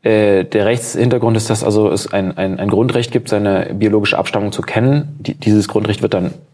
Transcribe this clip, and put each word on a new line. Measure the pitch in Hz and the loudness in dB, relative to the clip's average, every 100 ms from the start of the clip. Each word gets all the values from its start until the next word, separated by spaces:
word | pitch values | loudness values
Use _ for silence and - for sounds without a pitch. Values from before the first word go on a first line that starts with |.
Äh, | 113 107 104 98 | 2 4 4 2
der | 92 107 | 2 0
Rechtshintergrund | 101 120 - 82 120 123 117 113 | 2 0 -4 0 2 2 2 0
ist, | 110 | 0
dass | 107 | -2
also | - 107 107 | 0 2 2
es | 98 - | 0 -2
ein, | 101 92 90 | -4 -4 -4
ein, | 95 95 | -4 -2
ein | 101 | 0
Grundrecht | 104 120 117 117 | 0 2 0 -2
gibt, | 123 - | -4 -2
seine | 104 104 95 - | 0 2 0 -2
biologische | 98 107 104 101 - | 0 2 2 2 0
Abstammung | - 107 101 | 0 -2 -4
zu | - | -6
kennen. | - 113 123 143 147 - | -4 0 2 2 -2 -8
Die, | - | -8
dieses | - - 107 98 | -4 2 2 2
Grundrecht | 107 110 110 | -2 -2 -2
wird | 95 | 0
dann | 98 90 - - | 0 -2 -8 -18